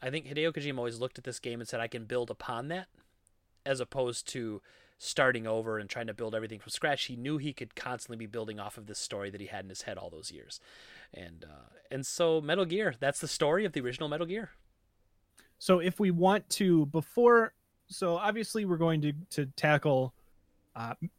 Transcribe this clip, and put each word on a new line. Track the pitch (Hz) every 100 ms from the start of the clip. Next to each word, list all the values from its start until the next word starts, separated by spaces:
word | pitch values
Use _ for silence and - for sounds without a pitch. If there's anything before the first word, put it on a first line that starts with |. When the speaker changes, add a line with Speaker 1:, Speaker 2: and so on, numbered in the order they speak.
Speaker 1:
I | 131
think | 151 131
Hideo | 151 165
Kojima | 156 143 131
always | 120 117
looked | 127 -
at | 127
this | 120
game | 127 120
and | 113
said, | 120
"I | 117
can | 123 110
build | 123 120
upon | 113 - 117 139
that," | 175 180 _ _ _ _ _ _ _ 139
as | 135
opposed | 123 135 123 117 -
to | 135 113 104 - - _ _
starting | - - 131 123 110
over | 113 113 107
and | 101
trying | - 113
to |
build | 101 113 110
everything | 110 107
from | -
scratch. | - 156 139 -
He | 120
knew | 127 151
he | 143
could | 131 117 -
constantly | 131 123 - 113
be | 113
building | 113 110 107
off | 104 -
of | 104
this | 104
story | - 104 101
that | 98
he | 98
had | 98 95
in |
his | 95
head | - 92
all | 90
those | 80 -
years. | 76 - - - - - - -
And, | - 87 82
uh, | 80 73 58 - -
and | 139 135
so | - 170 160
Metal | 151 175 180
Gear, | 185 208 120
that's | 139 -
the | 151
story | - 151 170 208
of |
the | 151
original | 123 123 151
Metal | 156 170
Gear. | 196 208 - _ _ _ _ _ _ _ _ _ _
Speaker 2:
So | - 180
if | 175 -
we | 202
want | 170 185 202 -
to, | - 190 165 147
before, | 160 - - 240 240 226 - _ _ _
so | - 185 170
obviously | 208 214 220 220 202
we're | 170
going | 165 160
to, | 147 147 180
to | - 135 -
tackle | 156 147 151 131 131 - _ _ _ _ _ -
uh, | 117 - 170